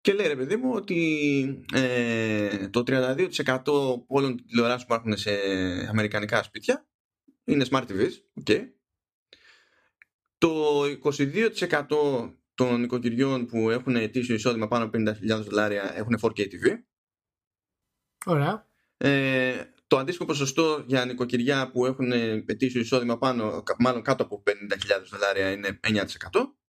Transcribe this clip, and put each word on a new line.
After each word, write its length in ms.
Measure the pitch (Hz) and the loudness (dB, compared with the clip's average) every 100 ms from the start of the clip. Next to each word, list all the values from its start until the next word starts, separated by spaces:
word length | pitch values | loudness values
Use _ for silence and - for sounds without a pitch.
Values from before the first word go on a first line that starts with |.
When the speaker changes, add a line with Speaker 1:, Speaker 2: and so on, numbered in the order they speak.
Speaker 1:
Και 120 | - | 2
λέει, 140 | 202 185 | 2 2
ρε 100 | 143 | 0
παιδί 200 | 131 214 | -2 -2
μου, 160 | 254 | -2
ότι, 880 | 233 196 175 165 156 147 139 135 139 - | -4 -2 0 0 0 2 2 0 -4 -4
ε, 960 | - 131 123 120 113 113 107 104 101 98 | 0 2 0 0 0 0 0 0 -2 -2
το 140 | 110 | -2
τριάντα 320 | 120 131 127 | 0 0 0
δύο 140 | 127 185 | 0 -2
τοις 100 | - | -2
εκατό 640 | 135 127 127 143 139 123 - | -2 -2 2 0 2 -2 0
όλων 300 | 139 139 123 | 0 0 -2
των 100 | - | -2
τηλεοράσεων 400 | 117 117 120 - | 0 2 0 0
που 80 | |
υπάρχουν 220 | 117 117 104 | -2 0 -2
σε 140 | - 101 98 95 92 90 - | 0 -2 0 0 0 -2 -2
αμερικανικά 540 | 110 107 107 104 113 | 0 0 -2 -2 -2
σπίτια 460 | - 110 - 269 _ _ _ _ _ _ | -2 -10 -2 -2 _ _ _ _ _ _
είναι 220 | - 143 127 | -2 0 2
smart 160 | 135 120 | 0 -2
T 40 | |
Vs, 200 | 95 135 - _ | -2 -2 -2 _
οκ. 380 | - - 110 - _ _ _ _ _ _ - - - _ _ _ _ _ _ _ _ | -14 0 0 0 _ _ _ _ _ _ -20 -20 -20 _ _ _ _ _ _ _ _
Το 480 | 170 156 151 147 143 | 2 4 2 2 0
είκοσι 340 | 139 151 139 | 0 -2 0
δύο 260 | 139 165 226 | 0 2 0
τοις 120 | - | 0
εκατό 680 | 175 156 143 151 147 131 117 - _ | -2 -2 0 0 2 0 -4 -12 _
των 280 | - 127 120 | -2 0 2
οικοκυριών 640 | 120 127 120 117 135 135 117 | 0 -2 -2 0 0 0 -2
που 240 | 113 113 | 0 2
έχουν 260 | 113 123 120 | 0 0 0
ετήσιο 380 | 107 123 123 | 0 -2 -2
εισόδημα 340 | 113 123 117 107 | 0 0 0 0
πάνω 140 | 120 | 0
από 100 | 113 | 0
πενήντα 220 | 113 107 | 0 0
χιλιάδες 320 | 107 104 110 104 | 0 -2 -2 0
δολάρια 500 | 104 107 104 98 80 | 2 2 0 -4 -6
έχουν 220 | 107 113 | -2 0
four 80 | 117 | 0
K 100 | 107 | 0
T 260 | 101 87 104 | -4 2 2
V. 120 | 220 - _ _ _ _ _ _ _ _ _ _ _ _ _ | 2 -8 _ _ _ _ _ _ _ _ _ _ _ _ _
Speaker 2:
Ωραία. 440 | - 160 143 214 _ _ _ _ | 0 2 2 -2 _ _ _ _
Speaker 1:
Ε, 680 | 131 139 135 131 127 120 71 _ _ | 2 2 2 2 0 -2 -8 _ _
το 120 | 139 | 2
αντίστοιχο 280 | 135 - 160 | 2 -6 -4
ποσοστό 580 | 147 139 147 160 151 117 | -2 -2 0 0 0 0
για 180 | 131 | -2
νοικοκυριά 680 | 127 123 123 123 120 139 131 | -2 -4 -2 0 0 0 0
που 160 | 123 123 | 0 0
έχουν 260 | 131 127 123 113 110 - | 0 0 0 0 -4 -4
ετήσιο 340 | 107 131 123 | -2 0 0
εισόδημα 380 | 113 131 120 117 | 0 0 0 0
πάνω, 440 | 135 123 107 85 | 0 0 -2 -4
κα-, 140 | - - | -6 2
μάλλον 240 | 127 123 | 2 2
κάτω 200 | 110 135 | 0 0
από 200 | 110 101 | 0 -2
πενήντα 340 | - 101 104 98 | -2 -2 -4 -6
χιλιάδες 320 | 101 98 95 | 0 0 0
δολάρια 420 | 101 101 98 95 | -2 0 2 0
είναι 280 | 98 101 98 | 0 -4 -4
εννιά 220 | - 107 | 0 0
τοις 100 | 95 | 0
εκατό. 420 | - 87 190 269 _ | -6 -2 0 0 _